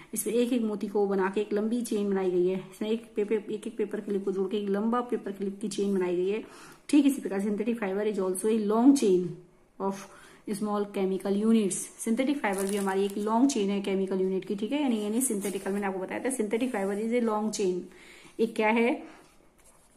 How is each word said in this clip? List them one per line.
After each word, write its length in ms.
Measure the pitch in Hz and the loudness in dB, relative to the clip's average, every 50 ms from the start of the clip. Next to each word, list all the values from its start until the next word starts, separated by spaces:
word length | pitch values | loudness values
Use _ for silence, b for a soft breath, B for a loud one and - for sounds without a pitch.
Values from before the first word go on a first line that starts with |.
| B B - | B B -6
इसमें 200 | 220 - - 214 | -4 -2 0 2
एक 200 | 240 247 240 254 | 2 2 4 2
एक 80 | 240 | 2
मोती 260 | 220 214 208 202 226 | 0 0 -2 -4 -4
को 180 | 202 - 208 202 | -2 0 2 2
बना 220 | 196 196 196 185 190 196 | 2 2 2 2 2 0
के 60 | 214 | -2
एक 120 | 208 208 208 | -2 0 0
लंबी 280 | 208 214 220 233 247 | 0 0 0 0 -2
chain 280 | 226 - 226 208 202 202 | -2 -2 0 0 2 2
बनाई 220 | 196 190 190 185 | 2 2 2 2
गई 160 | 180 180 180 | 2 4 4
है, 100 | 185 190 185 - - | 2 2 0 -4 -8
इसमें 180 | - - 214 214 | -8 -6 -2 -2
एक 220 | 226 226 - - - | -2 -2 -4 -4 -4
paper, 360 | 220 208 208 220 208 202 233 | -2 0 0 0 -2 -2 -4
एक 160 | 214 208 - | -6 -6 -6
एक 100 | 113 - | -6 -4
paper 240 | - 214 202 - 208 | -4 -4 -2 -4 -6
clip 240 | 202 214 202 190 196 | -4 -2 -2 0 0
को 60 | 202 | 0
जोड़ 180 | 185 190 196 185 | 0 0 0 0
के 60 | 220 | 0
एक 120 | 208 202 196 | -2 0 0
लंबा 320 | 196 202 220 226 233 247 247 - | 0 0 2 2 2 0 0 -2
paper 200 | 226 214 - 196 | -4 -4 -4 -6
clip 280 | 196 - 196 196 196 - | -6 -4 -4 -6 -4 -4
की 60 | - | -6
चेन 260 | 202 - - 202 202 202 | -4 -2 -2 0 0 2
बनाई 200 | 190 185 180 175 | 0 0 0 0
गई 140 | 180 180 190 | 0 0 0
है। 140 | 208 226 277 B B B B B B B - - | -2 -2 -6 B B B B B B B -2 4
ठीक 160 | - 294 277 | 6 6 6
इसी 160 | 277 269 - | 6 2 2
प्रकार 180 | - 185 196 196 | -2 -4 -2 -2
synthetic 360 | 196 220 208 196 214 240 226 233 | 0 0 -2 0 0 0 0 0
fiber 240 | 214 190 190 202 214 | -2 -2 -2 0 0
is 120 | 214 208 196 | 0 0 0
also 300 | 185 185 185 185 - 220 | 0 0 0 0 0 2
a 80 | 226 220 208 | 2 2 2
long 220 | 202 214 226 240 269 277 | 2 4 4 4 4 2
chain 260 | - 226 202 185 180 180 165 156 - - - - _ _ _ _ - | 2 2 2 2 2 0 -2 -8 -12 -16 -20 -20 _ _ _ _ -6
of 220 | 190 196 196 - - B B B B B B B B - 214 - | -6 -4 -4 -6 -12 B B B B B B B B -8 -6 -4
small 260 | 208 208 208 208 202 202 - | -4 -2 -2 -2 -4 -4 -2
chemical 400 | 202 190 190 190 185 - 202 196 202 | -2 -2 0 -2 -2 -2 0 0 2
units। 340 | 214 220 226 226 208 185 175 - - - - - - | 4 4 6 4 4 2 -2 -4 -8 -10 -12 -6 -2
Synthetic 360 | 226 226 240 269 262 285 277 | 0 0 2 2 0 0 0
fiber 260 | - 208 190 196 196 | 0 -2 0 0 0
भी 100 | 196 208 | 0 0
हमारी 280 | 202 196 190 190 190 202 | 0 0 0 0 0 0
एक 120 | 202 196 | 0 -2
long 320 | 208 202 226 226 233 262 277 | -2 -2 0 4 4 4 4
chain 200 | - 226 196 196 | 4 2 0 0
है 100 | 202 202 | 0 0
chemical 400 | 202 196 190 190 190 185 196 190 | 0 0 0 0 0 0 0 0
unit 240 | 190 190 190 190 185 | 0 0 0 -2 -4
की, 100 | - 214 | -4 -4
ठीक 160 | 202 220 214 | -4 -2 -2
है। 100 | 277 294 | -2 0
यानी, 200 | 302 254 226 214 208 | 0 0 0 0 -2
यानी 180 | 208 214 233 | -2 0 0
synthetical 500 | 247 - 220 196 196 202 185 196 - 196 | 0 0 -2 -2 -2 -4 -4 -4 -4 -4
मैंने 160 | 196 202 202 | -2 -2 -2
आपको 120 | 190 190 185 | -2 -2 -4
बताया 200 | 190 185 202 208 | -6 -6 -6 -4
था 100 | - 254 262 | -4 -4 -2
synthetic 340 | - 220 202 233 226 262 254 | -2 -2 -2 0 0 0 -2
fiber 260 | 247 202 196 196 208 202 220 | 0 -2 -2 -2 -2 -2 -2
is 100 | 226 233 247 | 0 0 2
a 20 | 233 | 2
long 200 | 226 214 214 214 214 202 | 2 2 0 0 -2 -2
chain। 220 | - 202 185 180 180 - B B B B B B B B B B - | 0 0 0 0 -2 -4 B B B B B B B B B B -2
एक 160 | 233 226 - | -2 0 2
क्या 140 | - 214 214 | 2 2 4
है, 220 | 233 240 233 240 320 - B B B B B B B - _ - _ _ _ - - - _ _ _ | 4 4 4 2 2 -2 B B B B B B B -20 _ -20 _ _ _ -20 -20 -20 _ _ _